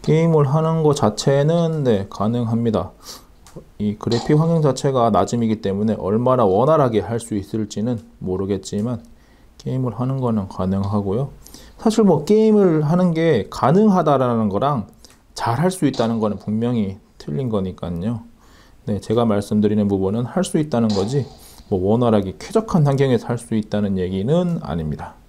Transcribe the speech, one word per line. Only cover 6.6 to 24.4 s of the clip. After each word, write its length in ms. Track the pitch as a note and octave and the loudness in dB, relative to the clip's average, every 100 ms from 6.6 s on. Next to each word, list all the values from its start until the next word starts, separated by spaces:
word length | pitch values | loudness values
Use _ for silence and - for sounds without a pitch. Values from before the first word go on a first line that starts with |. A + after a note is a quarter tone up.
| C3+ D#3+ C3 G#2+ | 4 4 2 0
할 200 | G2+ A#2 | -2 -6
수 140 | - | -4
있을지는 680 | G#2+ F#2 A2 G#2 - A2+ A#2 - - | -6 -4 -6 -6 -4 -4 -6 -10 -12
모르겠지만 840 | F#2 F#2 G2 F#2+ - G#2 A2+ A#2 - - _ - - - | -6 -4 -2 -4 -4 -6 -4 -6 -12 -20 _ -20 -20 -14
게임을 420 | C3+ C3 B2+ A#2+ | -8 -4 -4 -4
하는 200 | B2+ C3+ | -4 -2
거는 280 | B2 A2 F#2+ | -2 -2 -4
가능하고요. 800 | - F#2 F#2+ G2 G#2+ G2+ G#2 C#3+ - - - - - | -4 -2 -2 -2 -2 -2 -4 -4 -10 -20 -20 -20 -4
사실 280 | A3 A3 | 0 4
뭐 200 | G#3 D3+ | 4 4
게임을 580 | D3+ G#3+ A3 G#3 G3 D#3 | 4 4 6 6 4 2
하는 300 | D3+ F3+ F#3 | 2 2 2
게 360 | D#3+ E3 B2+ - | 2 2 2 -2
가능하다라는 960 | - A#2+ F3 G#3+ F#3 D#3 C#3 B2 A#2 G#2+ | -2 2 4 4 4 2 2 2 0 0
거랑 380 | G2 C#3 C#3 F#2+ - - - _ | 0 -2 -2 -6 -16 -20 -20 _
잘 240 | - - A#2+ | -8 -4 0
할 120 | F3+ | -2
수 160 | F#3 C#3+ | 0 -2
있다는 320 | B2+ A2+ A#2 | 0 0 0
거는 200 | G#2+ G2+ | -2 -4
분명히 600 | - A2 A#2 A#2+ G2 F#2 _ _ | -4 -2 0 0 -2 -6 _ _
틀린 320 | - D3 B2+ | -8 -6 -2
거니까요. 720 | G#2+ F#2 F2+ E2+ E2+ G2+ A#2 - - - - - - - | -2 -4 -6 -8 -6 -4 -6 -10 -20 -20 -20 -20 -14 -6
네, 140 | G#2 | -6
제가 260 | - A2+ A#2 | -2 0 2
말씀드리는 600 | G2+ G2+ G#2+ G#2 G#2+ G2+ | 0 0 0 2 2 0
부분은 380 | G2 F#2+ A2 | 0 0 -2
할 200 | B2 - | -4 -4
수 140 | F#3 E3 | -2 -2
있다는 300 | D3+ A#2+ A2+ | -2 0 0
거지 380 | G2 G2+ C#3+ - - - - - | 0 0 -2 -4 -12 -20 -20 -6
뭐 100 | F#2+ F#2+ | -2 0
원활하게 460 | A#2 A#2+ G#2+ F#2+ - | 2 2 2 -2 -10
쾌적한 480 | - A3+ A3 F3+ C#3+ | -4 -4 0 2 2
환경에서 400 | C#3 C3+ A#2 - | 2 2 0 -2
할 100 | A#2+ | -8
수 160 | - | -4
있다는 440 | A2+ G#2+ G#2 G#2 F#2+ | -4 -2 -2 -2 -2
얘기는 600 | F2+ F#2+ G#2+ E3+ | -2 -2 0 0